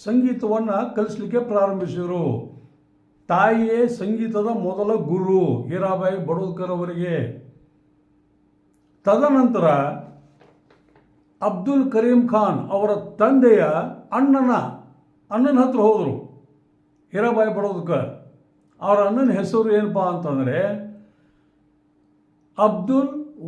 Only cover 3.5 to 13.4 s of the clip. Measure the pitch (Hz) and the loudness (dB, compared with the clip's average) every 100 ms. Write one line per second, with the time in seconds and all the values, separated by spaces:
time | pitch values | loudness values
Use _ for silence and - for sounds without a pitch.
3.5 | 226 226 226 240 - 190 220 226 208 208 | 2 0 2 0 0 -4 -4 -2 -2 -2
4.5 | 208 180 185 208 220 147 180 190 190 160 | -2 -4 -4 -2 -2 -2 -2 2 2 2
5.5 | 117 120 180 190 185 185 190 156 165 190 | -2 -4 -4 -2 0 -2 -4 -4 -4 -4
6.5 | 175 180 180 175 170 175 160 117 - - | -8 -6 -6 -6 -6 -4 -4 -4 -10 -20
7.5 | _ _ _ _ _ _ _ _ _ _ | _ _ _ _ _ _ _ _ _ _
8.5 | _ _ _ _ _ 196 220 285 269 247 | _ _ _ _ _ 2 2 4 4 4
9.5 | 214 165 143 139 - - - _ _ _ | 2 2 2 0 -6 -14 -20 _ _ _
10.5 | _ _ _ _ _ _ _ _ _ 202 | _ _ _ _ _ _ _ _ _ -4
11.5 | 180 202 277 254 220 240 247 - 208 202 | -4 0 0 2 2 4 4 4 2 2
12.5 | 139 - 196 208 202 - - 220 269 | -2 -4 -2 0 -2 -6 0 2 6